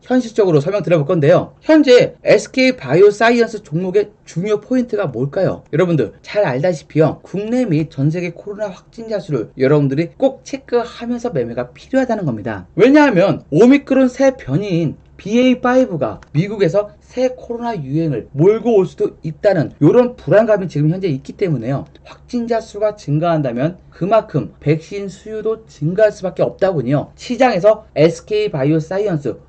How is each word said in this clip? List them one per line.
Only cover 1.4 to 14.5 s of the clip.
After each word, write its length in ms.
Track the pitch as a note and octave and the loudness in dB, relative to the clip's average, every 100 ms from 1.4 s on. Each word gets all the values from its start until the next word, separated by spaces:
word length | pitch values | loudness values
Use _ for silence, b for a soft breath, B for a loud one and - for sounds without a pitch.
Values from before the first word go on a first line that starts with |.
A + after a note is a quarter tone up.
| - _ | 2 _
현재 540 | - D#4 C4+ B3 D#3+ - | 2 4 6 4 2 -2
에스케이 540 | - G3+ - - C4 B3+ | 2 2 2 0 0 0
바이오사이언스 880 | C3 D3+ G#3 G3+ A#3 A#3+ A3 G#3+ | -2 4 4 4 0 2 0 -4
종목의 460 | - D#3 F#3 F#3+ G3+ _ | -8 -6 -2 -2 -2 _
중요 360 | - D#3+ G3+ G#3 | -12 -8 -4 -4
포인트가 480 | - B3+ B3 G#3 F#3 | -2 -2 -2 -4 -4
뭘까요? 560 | A2 C#3 G3 F3 F2 - | -4 -4 -2 -2 -4 -6
여러분들 400 | D3+ F3 D#3+ G#2 - | -2 0 0 -2 -6
잘 220 | - G#3 | -8 -2
알다시피요, 760 | F#3+ B2+ F3+ D#3+ - D3+ D#3+ - | -2 0 -2 -4 -6 0 0 0
국내 420 | - F3+ G#3+ B3 | -10 -10 -4 -4
및 260 | A#3 D3+ D#3+ | -2 -2 -4
전 200 | - C#3 | -2 -2
세계 200 | E3+ F3 | -2 -8
코로나 380 | E3+ - G3+ G#3 | -10 -16 -10 -10
확진자 500 | F3+ _ - A3 G#3 | -10 _ -18 -10 -10
수를 320 | - C#3 G#2 - | -6 -6 -8 -4
여러분들이 520 | C3 D3+ C#3+ C3+ E3 _ | 0 2 2 -2 -6 _
꼭 280 | C4+ C4 | -4 -4
체크하면서 840 | - C4 - A#3+ A3+ - A#3+ A#3+ A#3+ | -14 -14 -4 -4 -4 -12 -10 -6 -6
매매가 400 | E3 A#2 A#2+ B2 | -4 -6 -6 -10
필요하다는 540 | - - C4 C4 G#3+ | -14 -4 -2 -2 -2
겁니다. 440 | E3 A2 G#2+ G#2 F#2 - | -4 -6 -8 -10 -10 2
왜냐하면 680 | A#3 D4+ D4 F#3+ F#3+ C3+ - | 4 6 4 4 0 -2 -2
오미크론 580 | D3 A#3+ C#4+ - C4+ B3+ | 4 6 4 2 0 0
새 280 | - C4+ C4 | 2 0 0
변이인 600 | - | -4